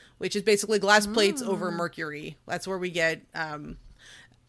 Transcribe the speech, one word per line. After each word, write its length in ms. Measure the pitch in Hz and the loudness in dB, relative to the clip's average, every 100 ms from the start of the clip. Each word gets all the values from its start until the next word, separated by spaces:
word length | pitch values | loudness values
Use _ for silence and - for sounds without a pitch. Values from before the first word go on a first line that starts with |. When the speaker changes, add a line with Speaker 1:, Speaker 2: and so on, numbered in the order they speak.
| - - | -20 -8
Speaker 1:
which 160 | 180 208 | -4 -2
is 80 | |
basically 360 | 196 202 208 214 | 2 2 4 2
glass 260 | 196 214 208 | 6 6 4
plates 340 | 220 202 285 | 4 4 2
over 280 | 233 185 180 | -2 -2 -2
Speaker 2:
Mm. 40 | 170 | -2
Speaker 1:
mercury. 640 | 170 - 156 147 156 151 - | -4 -6 -10 -8 -12 -14 -8
That's 200 | 175 190 | -8 -6
where 100 | 190 | -6
we 120 | 180 | -4
get, 320 | 170 165 160 - 165 | 0 0 -2 -8 -10
um, 420 | 156 151 151 160 - - - - - _ | -8 -8 -12 -16 -18 -20 -20 -20 -20 _